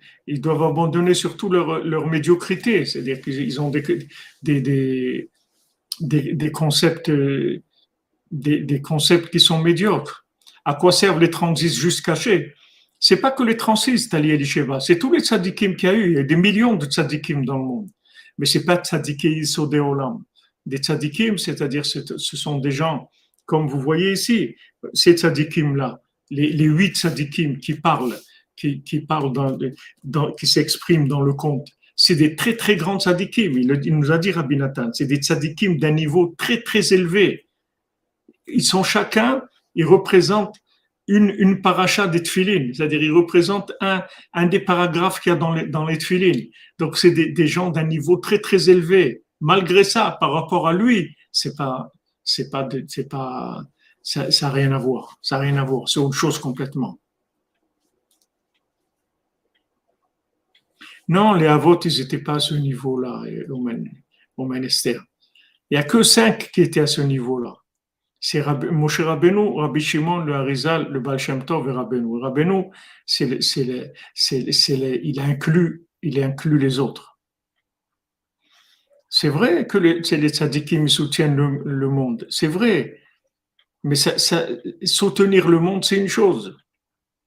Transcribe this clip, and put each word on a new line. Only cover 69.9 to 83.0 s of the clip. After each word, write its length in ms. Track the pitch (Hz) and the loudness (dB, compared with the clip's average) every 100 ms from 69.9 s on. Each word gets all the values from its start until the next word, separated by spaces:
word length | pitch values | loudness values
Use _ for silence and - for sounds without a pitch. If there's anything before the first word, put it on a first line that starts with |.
| 156 160 175 | -2 -2 -2
le 100 | 151 | -2
Harizal, 560 | 139 135 135 156 160 143 | -4 -4 -4 -2 -2 -2
le 80 | 139 | -6
Baal 200 | 135 135 | -6 -6
Shem 260 | - 135 | -4 -6
Tov 240 | 131 160 131 | -4 -4 -2
et 40 | |
Rabbeinu. 480 | 127 113 127 117 117 | -6 -4 -4 -4 -6
Rabbeinu, 500 | 131 131 170 190 185 - - - | -4 0 0 0 -4 -12 -20 -20
c'est 220 | - - 139 | -8 -2 -2
le, 140 | - | -2
c'est 240 | - - | -2 -2
le, 280 | 127 127 - - - | -4 -6 -12 -18 -20
c'est 260 | - - 135 | -4 -2 -2
le, 120 | 123 | -2
c'est 240 | - - 135 | 0 0 0
le, 280 | 135 127 | -2 -4
il 160 | 156 139 | -4 -4
inclut, 680 | 139 127 - 165 165 - _ _ | -2 -2 2 2 2 -2 _ _
il 180 | 160 135 | -4 -2
inclut 360 | 135 139 156 147 | -2 -4 0 2
les 200 | 135 127 | 2 0
autres. 420 | 120 - - _ _ _ _ _ _ _ _ _ _ _ _ _ _ _ _ _ _ _ _ | -4 -6 -20 _ _ _ _ _ _ _ _ _ _ _ _ _ _ _ _ _ _ _ _
C'est 200 | - 151 | -2 0
vrai 380 | 143 247 339 - | 2 2 2 0
que 120 | 202 | 2
les, 240 | 170 170 | 2 2
c'est 140 | - 156 | 0 0
les 140 | 147 | 0
tzadikim 580 | - 147 147 147 160 147 | 0 -2 -2 -2 0 2
soutiennent 480 | - 147 - 151 139 | 0 0 0 2 2
le, 260 | 143 143 | 0 -2
le 240 | 147 139 135 | -4 -2 0
monde. 380 | 139 127 117 - | 0 -2 -4 -8
C'est 200 | - 160 | -4 -2
vrai. 520 | 180 233 175 113 - | 2 2 2 -2 -12